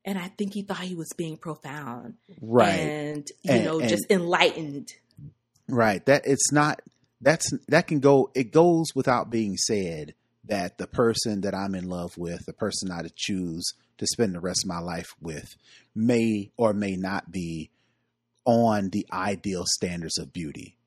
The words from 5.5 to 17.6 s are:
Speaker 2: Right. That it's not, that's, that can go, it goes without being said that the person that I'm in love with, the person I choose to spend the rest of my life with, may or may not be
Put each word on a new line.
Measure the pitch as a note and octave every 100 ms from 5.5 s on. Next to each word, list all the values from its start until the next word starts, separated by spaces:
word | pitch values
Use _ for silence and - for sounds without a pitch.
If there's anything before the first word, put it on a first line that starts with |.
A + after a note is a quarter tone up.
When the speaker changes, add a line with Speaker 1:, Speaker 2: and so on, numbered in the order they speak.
| _ -
Speaker 2:
Right. | B2 A2+ F#2+ -
That | C#3 -
it's | C3+ -
not, | D3 D3 - - _ _ _
that's, | C3 D#3+ - - -
that | D#3 -
can | D3+
go, | C#3 C#3 -
it | B2+ A#2
goes | D#3 F3 E3 D#3+ C3
without | C3+ B2 G2
being | A#2 G#2+ F#2
said | - G#2+ F2+ D#2+ D2 - _ _ -
that | - F2+ -
the | F2+
person | - A#2 A2 A#2 G#2
that | G2
I'm | F#2+ G2 F#2
in | F#2
love | F2+ F2 -
with, | E2+ F2 -
the |
person | - G#2 - F#2+
I | F2 E2 -
choose | - G2 F2 E2 - - _ -
to | -
spend | - A2
the | F2
rest | F2+ F#2 G2
of |
my | E2+
life | E2+ E2+ F2 -
with, | D#2+ D2+ - - _ - _
may | A2 A2+ A#2+ A2+ G#2 G2 -
or | A2+
may | G2+ G2+ F#2
not | F#2 G2 -
be | F#2 E2+ D#2+